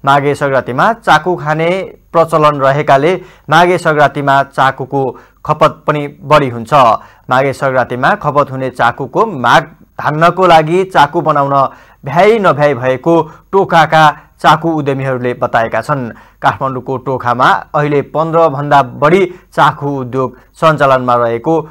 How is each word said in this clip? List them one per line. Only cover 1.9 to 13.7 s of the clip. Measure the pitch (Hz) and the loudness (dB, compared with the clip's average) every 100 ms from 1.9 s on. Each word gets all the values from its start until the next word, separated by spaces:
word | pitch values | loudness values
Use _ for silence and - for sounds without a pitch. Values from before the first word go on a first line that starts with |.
| - _ | -16 _
प्रचलन | 170 160 165 151 143 | -2 0 2 2 2
रहेकाले | 135 139 147 139 151 185 - - - | 0 0 2 2 2 -2 -8 -20 0
माघे | 156 180 180 | 2 2 2
सङ्क्रान्तिमा | 170 151 143 147 139 139 | 0 2 0 0 0 0
चाकुको | 139 - 135 135 131 139 131 - _ _ - | 0 -2 -2 -2 -6 -4 -4 -8 _ _ -6
खपत | 156 156 151 - | 0 0 0 -4
पनि | 151 143 147 | -4 -6 -12
बढी | 139 151 139 | 0 0 0
हुन्छ। | 117 113 147 120 104 - _ - | -6 0 2 4 2 -4 _ -4
माघे | 127 139 | -2 -2
सङ्क्रान्तिमा | 127 139 131 120 123 143 | -2 -2 -2 -2 -2 -2
खपत | 202 147 139 139 | -2 -2 -2 -2
हुने | 131 131 | -4 -8
चाकुको | 120 123 120 135 160 226 | -2 -2 -2 -6 -2 -2
माग | 151 120 147 156 - _ - | -2 2 2 0 -20 _ -8
धान्नको | 139 151 170 175 185 | -6 0 0 2 4
लागि | 160 156 175 | 4 2 -2
चाकु | 190 180 143 175 | 0 0 0 0
बनाउन | 156 147 139 139 131 - - _ | -2 -2 0 0 -2 -4 -20 _
भ्याइ | - 160 202 226 | -6 2 2 4
नभ्याइ | 185 143 147 | 2 2 0
भएको | 123 127 131 165 165 160 - _ | 0 -2 -2 2 0 0 -10 _
टोखाका | 196 185 | -2 2